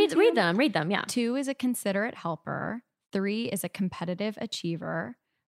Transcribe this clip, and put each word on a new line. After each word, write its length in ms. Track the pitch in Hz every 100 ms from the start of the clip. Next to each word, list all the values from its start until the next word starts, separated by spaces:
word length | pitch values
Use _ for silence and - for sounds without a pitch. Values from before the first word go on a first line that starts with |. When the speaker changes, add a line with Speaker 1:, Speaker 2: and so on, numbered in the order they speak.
Speaker 1:
read, 80 | 403
Speaker 2:
to 80 | -
Speaker 1:
read 80 | 453
Speaker 2:
you? 40 |
Speaker 1:
them. 220 | 233 175 190
Read 160 | 285
them. 180 | 175 156
Yeah. 140 | 190 -
Speaker 2:
Two 300 | 247 233 262
is 100 | 269
a 80 |
considerate 600 | 269 254 240 202 196 226 -
helper. 680 | 170 160 - - - 233 - _ _
Three 320 | 196 196 214
is 180 | 233 196
a 60 | 175
competitive 680 | - 185 - 175 175 208 208
achiever. 760 | 233 - 170 165 165 165 226 - _ _ _